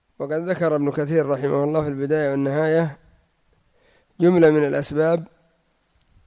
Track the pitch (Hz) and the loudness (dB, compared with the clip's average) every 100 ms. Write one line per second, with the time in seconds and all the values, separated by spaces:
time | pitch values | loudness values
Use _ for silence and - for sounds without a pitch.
0 | _ - 143 156 175 180 165 151 143 139 | _ -12 -6 -4 -4 -2 0 0 0 -2
1 | 143 160 139 139 135 139 147 156 147 135 | 0 0 0 0 -2 0 0 -2 -2 -4
2 | 139 156 143 139 139 147 156 160 165 139 | -2 0 0 -2 -2 0 0 0 0 -6
3 | _ _ _ _ _ _ _ _ _ _ | _ _ _ _ _ _ _ _ _ _
4 | _ - 170 180 160 151 143 143 139 147 | _ 0 2 6 4 4 0 -2 -4 -2
5 | 160 170 165 _ _ _ _ _ _ _ | 0 -2 -4 _ _ _ _ _ _ _
6 | _ _ | _ _